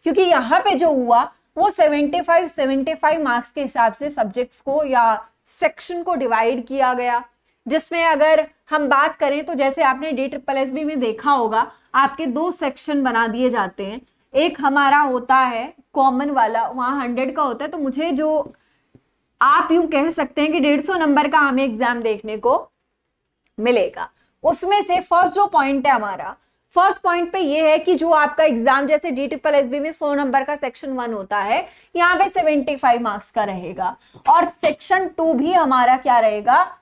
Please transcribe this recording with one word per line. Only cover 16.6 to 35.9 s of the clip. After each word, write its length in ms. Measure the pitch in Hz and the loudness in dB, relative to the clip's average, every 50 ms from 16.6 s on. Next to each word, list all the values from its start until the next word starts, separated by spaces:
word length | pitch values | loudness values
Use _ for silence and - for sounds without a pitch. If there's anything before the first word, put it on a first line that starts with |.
| 226 | -4
वहाँ 340 | - 247 254 247 247 277 285 | -4 -6 -6 -4 -4 -4 -4
हंड्रेड 340 | 254 247 240 247 262 262 269 | -4 -4 -4 -4 -4 -4 -2
का 80 | 320 302 | -2 -2
होता 220 | 269 233 - 277 | -2 -2 -6 -8
है, 60 | 311 | -8
तो 60 | 330 | -6
मुझे 320 | 339 285 269 - 269 311 339 | -6 -6 -4 -4 -4 -4 -2
जो 420 | 285 254 311 311 311 302 285 - - _ _ _ _ _ _ _ _ - _ _ _ _ _ _ _ _ | -2 -2 0 0 0 -2 -4 -6 -12 _ _ _ _ _ _ _ _ -20 _ _ _ _ _ _ _ _
आप 300 | - - 285 339 339 330 | 2 4 4 4 2 2
यूं 120 | 330 339 339 | 2 2 2
कह 220 | 320 320 269 285 330 | 2 0 0 0 0
सकते 320 | 320 - 294 - - 311 | 0 -2 -4 -4 -2 -2
हैं 100 | 294 311 | -2 0
कि 80 | 311 349 | 0 0
डेढ़ 220 | 269 294 285 285 | 2 2 2 0
सौ 120 | 294 381 381 | 0 -2 -2
नंबर 340 | 349 320 302 277 294 294 | 0 0 2 2 2 2
का 100 | 285 294 | 2 2
हमें 260 | 311 294 - 254 262 269 | 2 2 2 2 0 0
एग्जाम 380 | 269 220 214 254 233 240 240 | -2 -2 -2 -2 -2 -2 -2
देखने 360 | 226 226 214 196 - 220 214 | -2 -4 -4 -4 -6 -10 -12
को 180 | 214 208 240 277 339 - _ _ _ _ _ _ _ _ _ _ _ _ _ _ _ _ _ _ | -2 0 0 0 0 -2 _ _ _ _ _ _ _ _ _ _ _ _ _ _ _ _ _ _
मिलेगा। 520 | - 214 240 247 220 185 170 - 175 175 - _ _ _ _ _ _ - | -4 0 0 2 2 0 -2 -4 -10 -14 -14 _ _ _ _ _ _ -2
उसमें 380 | 302 339 - 349 359 403 415 | -2 0 0 0 0 0 0
से 180 | 392 392 359 370 | 0 0 -2 -2
फर्स्ट 320 | - - 349 339 359 359 359 | 0 0 2 2 2 2 2
जो 120 | 392 403 | 0 0
पॉइंट 400 | 403 381 320 277 269 277 277 254 | 2 2 0 0 2 -2 0 2
है 60 | 285 269 | 2 0
हमारा, 420 | 233 208 202 190 175 151 190 - _ _ _ _ _ _ _ - | 0 0 -6 -8 -8 -10 -12 -14 _ _ _ _ _ _ _ 0
फर्स्ट 280 | 349 359 392 381 - | 2 2 2 2 0
पॉइंट 300 | - 370 349 349 349 339 349 | 0 -2 0 0 -2 -4 -4
पे 60 | 381 | -4
ये 300 | 359 277 285 311 320 311 | -2 0 0 2 4 4
है 60 | 311 311 | 2 2
कि 160 | 311 359 359 | 2 0 0
जो 160 | 277 320 339 | 0 2 2
आपका 320 | 330 302 294 294 294 - 311 | 4 4 4 2 2 2 2
एग्जाम 440 | 311 254 233 226 262 262 269 285 | 2 2 2 2 2 2 2 2
जैसे 240 | 269 311 294 - 339 | 0 0 0 0 -4
डी 160 | 262 247 277 | -4 -4 -4
ट्रिपल 280 | - 320 277 _ 311 294 | -6 -6 -4 _ 2 2
एस 120 | 285 277 | 2 2
बी 120 | 240 254 294 | 0 -4 -6
में 120 | 277 320 | -6 -6
सौ 220 | 311 - 320 294 285 | -6 -4 -4 -2 -2
नंबर 300 | 277 285 269 247 269 269 | -2 -2 0 0 0 0
का 120 | 277 294 | -2 -6
सेक्शन 380 | 285 - 254 - - - 269 262 | -6 -6 -8 -8 -10 -10 -8 -8
वन 200 | 254 240 233 226 | -6 -6 -6 -8
होता 260 | 208 190 185 208 208 | -8 -6 -4 -4 -4
है, 260 | 196 202 233 330 359 - _ _ _ _ _ | -2 0 -2 -2 -2 -6 _ _ _ _ _
यहाँ 200 | 339 349 349 359 | 0 2 2 4
पे 140 | 339 381 392 | 2 0 0
सेवेंटी 460 | - 381 339 311 302 285 262 302 294 | 0 0 0 2 0 0 -2 -4 -6
फ़ाइव 260 | 262 - 254 240 240 | 0 2 2 2 2
मार्क्स 300 | 240 220 202 202 - - | 0 -4 -6 -6 -8 -6
का 120 | - 233 214 | -4 -4 -4
रहेगा, 520 | 202 190 180 180 175 185 180 185 180 - _ _ _ _ - _ - | -2 -4 -8 -10 -10 -8 -6 -6 -6 -6 _ _ _ _ -6 _ 4
और 160 | - 339 349 | 4 4 4
सेक्शन 600 | 339 - - - 208 - - - - 359 370 381 | 0 -4 -2 -2 -2 -2 -2 -2 -2 0 0 0
टू 260 | 349 - - 320 320 311 | -4 -4 -2 0 0 0
भी 200 | 240 277 330 370 | 0 0 2 2
हमारा 440 | 349 320 262 262 254 247 240 | 2 2 4 2 2 4 4